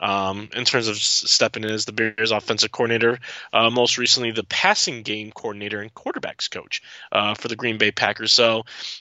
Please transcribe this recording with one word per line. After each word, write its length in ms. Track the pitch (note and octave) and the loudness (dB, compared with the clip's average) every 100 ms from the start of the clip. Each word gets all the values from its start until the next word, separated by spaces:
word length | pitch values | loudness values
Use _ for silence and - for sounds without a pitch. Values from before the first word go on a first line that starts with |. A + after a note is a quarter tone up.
um, 480 | G2+ G2 F#2+ G2 G#2+ A#2 | 0 0 0 -4 -8 -4
in 80 | |
terms 240 | B2 B2+ A2 | 0 0 0
of 80 | G#2 | 0
s-, 60 | - - - | 0 0 2
stepping 360 | - A2+ A#2 | 4 2 0
in 80 | G#2+ | -4
as 140 | A2 | -4
the 80 | G#2+ | -4
Bears 400 | G#2+ A2+ G#2 A2 | -2 -2 0 0
offensive 400 | G#2+ - G#2+ A2 | 0 0 0 0
coordinator, 480 | - A#2+ A#2 A#2 B2 - - - | 0 0 4 2 2 -6 -14 -2
uh, 180 | A2 A2+ | 2 4
most 260 | B2 A#2+ - | 4 2 2
recently 360 | B2 - A#2 | 2 2 2
the 100 | A2 | -4
passing 580 | F#2+ - F#3+ G#3+ - A#2+ | -4 2 4 4 0 -4
game 280 | G#2+ G#2+ G#2+ | -6 -8 -8
coordinator 500 | - A2+ G2+ G#2 G#2 | -10 -10 -8 -6 -6
and 140 | G#2+ | -8
quarterbacks 560 | - - - - - - | -10 -8 -8 -10 -8 -8
coach, 320 | F#2 - - - - - | -8 -8 -10 -10 -18 -2
uh, 220 | G#2 G#2 | 0 0
for 120 | G#2+ A#2+ | -2 -6
the 80 | A2 | -4
Green 220 | A#2+ A2 | -4 2
Bay 140 | G#2 | 0
Packers. 400 | - G#2+ G#2 A2 | 2 0 0 2
So 320 | - A#2 A2+ A2+ - - - | 6 6 2 -4 -12 -12 -12